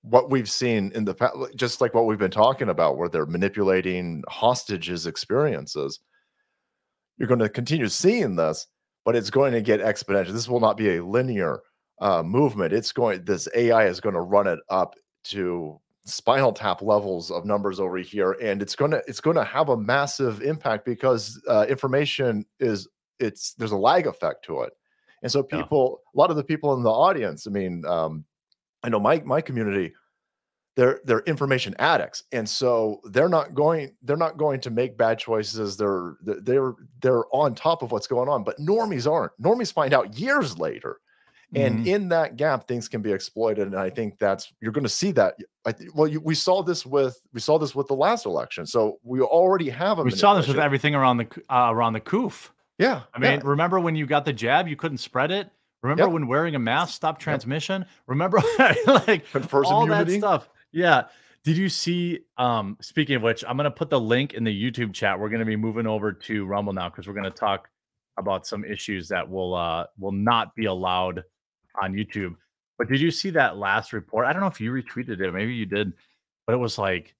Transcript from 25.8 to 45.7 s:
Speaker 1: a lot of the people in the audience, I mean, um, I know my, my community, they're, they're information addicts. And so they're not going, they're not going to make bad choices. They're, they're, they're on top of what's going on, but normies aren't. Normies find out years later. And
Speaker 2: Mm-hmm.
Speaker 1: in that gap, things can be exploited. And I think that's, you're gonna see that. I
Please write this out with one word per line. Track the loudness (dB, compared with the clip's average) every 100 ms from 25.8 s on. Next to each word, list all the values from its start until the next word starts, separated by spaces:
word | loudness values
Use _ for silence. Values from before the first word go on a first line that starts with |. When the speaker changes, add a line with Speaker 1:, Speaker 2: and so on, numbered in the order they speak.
| 2 -2 _
Speaker 1:
a | 2
lot | 4
of | 4
the |
people | -2 -2 0 2
in |
the | 2
audience, | 4 4 4 -4 -6 -6
I |
mean, | -4 -4 -6 -4
um, | -2 -2 -6 -14 _ _ _ _ _
I | -2
know | 0
my, | 2 0 0
my | -2
community, | -2 -4 -2 -2 -4 _ _ _ _ _ _ _ _ 2
they're, | 2 2 0
they're | 0
information | 0 -2 0 0 -2 0
addicts. | 2 2 -2 -10 _
And | -6 -4
so | -2 0 2 0 -4 -2
they're | 2 4
not | 2 0 0
going, | 2 0 -4 _
they're | -4 0
not | -2 0
going | -2 -2
to | -4
make | -2 -2 2
bad | 0 0
choices. | -2 -2 -2 -4 -6 -2
They're, | 0 0 -4 -10
they're, | -8 -6 0 0 0 -6 -20 -2
they're | 2 2 2 0
on | 0 0
top | -2 -2
of | -2
what's | -6 -2
going | -2 0
on, | -2
but | -2 -6
normies | -2 0 0 -2 0
aren't. | 0 -2 _
Normies | 0 2 0
find | 0 4 4
out | 2 -4
years | 0 0 0 -2
later. | -6 -6 -12 -12 _ _ _ _ _ 0
And | 0 0
Speaker 2:
Mm-hmm. | 0
Speaker 1:
in | 0 2
that | 0 0 -2
gap, | 0 0 -2
things | -8 -6
can | -6
be | -2
exploited. | -4 -4 -2 0 0 -2
And | -4
I | -4
think | -4 -8 -2
that's, | -2 -2 -6 _
you're | -6
gonna | -4 -2
see | -2 0
that. | 4 2 0 -20 _
I | -6